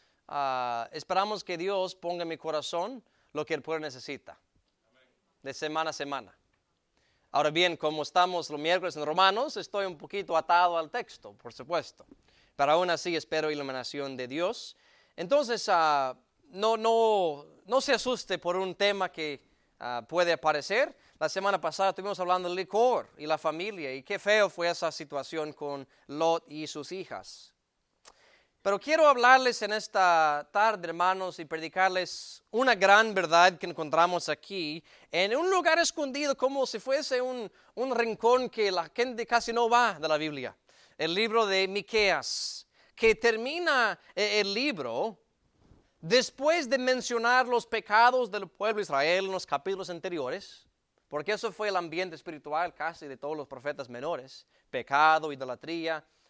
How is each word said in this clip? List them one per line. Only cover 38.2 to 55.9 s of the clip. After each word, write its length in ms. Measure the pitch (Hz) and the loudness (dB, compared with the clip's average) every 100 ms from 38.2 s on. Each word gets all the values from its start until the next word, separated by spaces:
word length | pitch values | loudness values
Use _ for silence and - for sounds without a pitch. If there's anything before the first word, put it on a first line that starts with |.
| 233 254 247 | 2 4 2
que 220 | 226 202 | 0 0
la 180 | 180 160 | 0 -2
gente 320 | - 254 233 226 | -2 -2 -4 0
casi 260 | 233 233 | 0 0
no 160 | 233 233 | 0 4
va 300 | 240 226 160 | 4 4 0
de 80 | 156 | 0
la 100 | 151 | 0
Biblia. 400 | 156 139 120 - _ _ _ - | -2 -6 -8 -12 _ _ _ -4
El 160 | 160 | -2
libro 320 | 185 220 226 | 0 2 2
de 220 | 208 190 190 | 2 2 0
Miqueas, 1040 | 202 - 220 196 151 - - - - - _ _ | -2 -2 2 4 2 -2 -6 -8 -10 -18 _ _
que 220 | - 220 220 | 2 2 4
termina, 800 | 240 220 254 339 339 262 220 175 _ | 2 2 -2 -2 0 2 2 -2 _
eh, 240 | 180 208 214 | -2 0 0
el 160 | 196 | 0
libro 640 | 214 294 185 120 120 220 185 _ _ _ _ _ _ _ _ | 0 -2 -4 -4 -4 -4 -6 _ _ _ _ _ _ _ _
después 680 | 165 247 - - 294 339 240 | 0 2 2 -2 0 0 0
de 80 | 254 | 0
mencionar 680 | 254 254 - 226 233 254 247 | 0 -2 -2 -2 2 2 4
los 180 | 240 - | 0 0
pecados 640 | 226 - 214 247 254 220 | -6 2 6 6 4 0
del 160 | 202 185 | -4 -8
pueblo 300 | - 214 214 | -4 -2 -2
de 60 | |
Israel 420 | 185 139 156 185 | 0 0 2 2
en 80 | 190 | 0
los 120 | 185 | -4
capítulos 460 | - 143 190 190 175 | -4 -4 -2 -6 -6
anteriores, 800 | 170 180 170 127 190 - - _ _ _ _ _ | -8 -6 -4 -4 -8 -12 -20 _ _ _ _ _
porque 240 | 147 165 | -6 -4
eso 180 | 214 226 | -4 -4
fue 160 | 175 208 | -4 -2
el 80 | |
ambiente 400 | 185 165 160 185 | -2 -2 -4 -6
espiritual 580 | 156 175 151 147 151 175 | -8 -14 -14 -6 -4 -4
casi 360 | - 160 165 147 | -4 -8 -8 -14
de 80 | 131 | -10
todos 200 | 143 156 | -8 -8
los 120 | 131 | -10
profetas 400 | 131 143 139 123 | -10 -8 -8 -10
menores, 580 | 120 151 156 135 - _ _ _ | -8 -6 -6 -10 -20 _ _ _
pecado, 640 | 123 113 143 156 160 156 | -10 0 4 6 4 0
idolatría, 720 | 135 127 120 151 170 160 | -6 -8 -10 -10 -6 -6